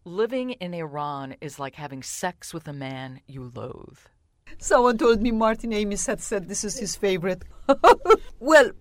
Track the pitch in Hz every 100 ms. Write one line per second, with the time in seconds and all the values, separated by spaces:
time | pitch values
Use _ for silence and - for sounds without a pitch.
0 | 170 180 220 262 254 - 180 175 156 147
1 | 147 139 135 - 147 - 135 143 143 135
2 | - - 185 - - 165 156 143 131 131
3 | 131 131 - 135 123 120 117 - - -
4 | _ _ _ _ - - - 277 247 226
5 | 233 226 233 220 220 220 233 208 208 202
6 | - 202 - 202 175 202 208 254 202 -
7 | 202 185 185 180 - - - 277 359 480
8 | - 440 - - 254 311 240 -